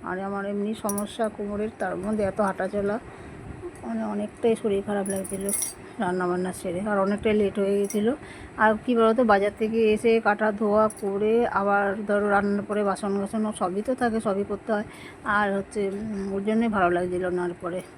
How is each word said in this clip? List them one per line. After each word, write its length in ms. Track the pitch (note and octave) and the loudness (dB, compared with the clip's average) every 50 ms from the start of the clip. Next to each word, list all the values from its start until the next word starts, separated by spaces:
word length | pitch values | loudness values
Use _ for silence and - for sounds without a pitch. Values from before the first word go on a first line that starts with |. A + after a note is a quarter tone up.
| - | -6
আর 160 | F3 F3+ F#3 | -6 -6 -6
আমার 260 | G3 G3 G3+ G3+ G3 | -4 -6 -6 -4 -4
এমনি 280 | G3+ G3+ G3+ G3+ G#3 A3 | -4 -4 -2 -2 -4 -4
সমস্যা 560 | - - G#3+ G3+ G3+ G#3 G3+ - - A3+ G#3+ | -4 -4 -2 -2 -2 -4 -4 -2 -2 -2 -2
কোমরের, 400 | G#3 - G#3 G3+ G#3 G3+ G#3+ A3 G#3+ - | -2 -6 -8 -6 -4 -4 -4 -4 -4 -4
তার 160 | G#3+ F#3 F3 | -4 -4 -4
মধ্যে 280 | E3+ F#3 G#3 A3 G#3+ G#3 | -4 -2 -2 0 0 0
এত 180 | F#3+ F#3+ - | -2 0 0
হাঁটাচলা, 580 | G#3 G3 F#3 - F#3+ F#3+ G3+ G3+ G3+ G3+ G#3 B3+ - - - - - - - - - - - - - F4 - - - | 0 0 0 -2 -4 -2 -2 -2 0 0 -2 -2 -6 -10 -18 -16 -16 -16 -16 -14 -14 -14 -14 -12 -12 -14 -14 -12 -10
মানে, 160 | A3+ A3+ A3 A3 | -6 -6 -4 -4
অনেকটাই 520 | G#3+ G#3 G3+ G#3 G#3+ - - - A#3 A3+ A3 - | -4 -4 -4 -6 -6 -8 0 2 2 2 2 2
শরীর 200 | A3 G3+ G3 G3 | 0 0 0 0
খারাপ 240 | G#3+ G#3 G3+ G3 G3 | 0 -2 -2 -2 -2
লাগছিল 380 | G3 F#3+ F#3+ - G3+ F#3+ G3 G3 G3+ - - - - - - - - - | -4 -4 -4 -6 -6 -6 -4 -4 -4 -4 -4 -6 -8 -14 -16 -16 -6 -4
রান্নাবান্না 540 | A3 F3+ F3+ F#3 F3+ F3 F3 F3+ F#3 F#3 F3+ | -2 0 0 0 0 0 0 0 0 -2 -4
সেরে, 280 | - - F#3 E3+ F3+ | -6 -6 -4 -4 -2
আর 180 | G3+ A3 G#3 G3 | -2 0 2 2
অনেকটাই 340 | G3 G3 G#3 G3+ - A3 G#3+ | 2 2 2 2 2 2 4
লেট 260 | G#3+ G#3 G3 F#3+ G#3 | 4 4 2 2 0
হয়ে 200 | G3 G3 G3+ G3+ | 0 2 2 2
গেছিলো। 360 | G3+ G3 - G#3+ G#3 A3+ C#4 - - - - - - - - | 0 0 0 2 2 2 0 -2 -6 -16 -16 -16 -16 -14 -2
আর 160 | - G#3+ A3 A3 G#3+ - | 4 4 4 4 2 0
কি 100 | - B3 | 0 4
বলতো, 280 | A3+ A3+ A3 A3+ A3+ B3+ | 6 6 6 6 4 6
বাজার 280 | A3 G#3 G3 G3 G#3 G3+ - | 6 6 6 4 0 0 -2
থেকে 340 | A3+ G#3+ A3+ A3+ A3+ G#3+ G#3+ | -2 0 2 4 4 4 4
এসে 260 | G#3 - A#3 A3+ A3+ | 4 4 4 4 4
কাটা 320 | A3 G#3 G#3 G#3 G#3+ G#3+ | 4 2 2 2 2 0
ধোয়া 380 | G#3 G#3 A3+ G#3 G3+ G#3+ G#3+ G#3+ G#3+ - | 0 2 0 4 4 4 4 4 2 -2
করে 460 | - G3 G3 G3+ G#3+ G#3+ A3+ A#3 A#3+ | -4 -2 0 2 2 4 4 4 2
আবার 580 | - - F#3+ G3 G3+ G3+ G3+ G3+ G3+ G3 A3 G#3 | 2 2 0 2 4 4 4 2 2 0 -2 0
ধরো 240 | G3+ G3+ G3+ G3+ G#3 | 0 2 2 4 4
রান্নার 340 | G3+ G3+ G3+ G3+ G3+ G3+ G3 | 4 4 4 4 0 0 -2
পরে 160 | - G#3 G#3 G#3 | -2 -2 0 2
বাসন 360 | G3+ F#3+ - - G3+ G3 G3+ | 0 0 0 -2 -2 0 0
কোসন 320 | G3 G3 - A3 G#3+ G#3+ | -2 -2 -2 -2 -2 -2
সবই 300 | G#3+ - G#3 F3+ F3+ G3+ | -2 -2 -4 -2 -2 -4
তো 140 | G#3+ - B3+ | -2 -2 -2
থাকে, 260 | B3+ B3 A#3 A3 A3+ | 0 0 0 0 0
সবই 220 | A3+ A3 F#3+ G3 G3+ | 0 0 0 0 -2
করতে 260 | G3 G#3 G3+ - - A3 | -4 -4 -8 -2 -2 -2
হয়। 100 | G#3 G#3 - - - - - - - - | -2 -2 -6 -12 -16 -18 -18 -18 -10 -4
আর 300 | - G#3 G#3 G#3+ G3+ G3 | 0 2 2 2 2 0
হচ্ছে, 380 | G3 G3+ - - G#3+ G3+ G3 F#3+ | -2 -4 -4 -4 -2 -2 -2 -2
উম, 400 | G3+ G#3+ A3 G#3+ G3 G3 G3 F#3+ | -4 -6 -6 -6 -6 -4 -4 -4
ওর 100 | G3 G3 | -2 0
জন্যই 240 | G#3+ A3 A3+ A#3 | 0 2 2 2
ভালো 220 | A#3 G#3 G3+ F#3 F3 | 2 2 2 4 4
লাগছিল 400 | F3 F3 F3+ F3+ F3+ F3+ F#3 F3+ | 4 2 0 0 -2 -2 -2 -2
না 140 | F3+ F3+ F3+ | -2 -2 -2
আর 60 | F3 F3 - | -4 -6 -6
পরে। 200 | - F3 F3 F#3 - - - | -8 -8 -6 -8 -10 -12 -18